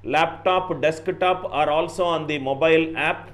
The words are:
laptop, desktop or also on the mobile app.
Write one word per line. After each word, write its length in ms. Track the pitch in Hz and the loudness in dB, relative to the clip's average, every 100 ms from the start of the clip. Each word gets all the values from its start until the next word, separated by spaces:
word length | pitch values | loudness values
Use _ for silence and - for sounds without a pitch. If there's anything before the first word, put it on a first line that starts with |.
laptop, 760 | 113 139 262 - 190 185 180 147 | 0 0 0 0 0 0 0 0
desktop 640 | 151 160 - 185 180 180 | 0 0 -6 0 0 0
or 260 | 190 139 147 | -2 0 2
also 340 | 151 170 170 | 2 -2 -2
on 220 | 175 165 151 | 0 0 -2
the 120 | 151 | -4
mobile 580 | 135 139 160 160 160 160 | -2 2 4 4 2 -2
app. 340 | 156 175 - | -2 -4 -10